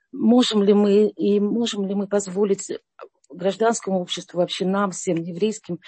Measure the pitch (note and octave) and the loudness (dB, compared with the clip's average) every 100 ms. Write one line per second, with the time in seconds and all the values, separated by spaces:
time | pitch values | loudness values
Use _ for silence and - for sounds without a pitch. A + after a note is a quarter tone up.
0 | _ F3+ A3 B3 B3 G#3+ G3 G3+ G#3 G3+ | _ -2 4 4 4 2 4 4 4 4
1 | G#3 - G3+ G3+ G3+ A3+ A3+ G#3 G3 G3+ | 2 0 0 2 0 -2 -2 -4 -4 -4
2 | G3 G3+ G3 F3+ G#3 G3 - - - _ | -2 -2 -2 -2 0 0 -4 -12 -14 _
3 | - _ _ F3+ F#3 F#3+ A3+ A3+ G3 F#3+ | -20 _ _ -4 -4 0 0 0 -2 -4
4 | F3+ - - F3 F3 - F#3 G3 G3+ F3 | -4 -8 -6 -2 -2 -2 -2 0 -2 -4
5 | F#3 E3 E3 E3+ G#3+ G#3 - E3+ | -4 -4 -4 -2 -2 -2 -10 -10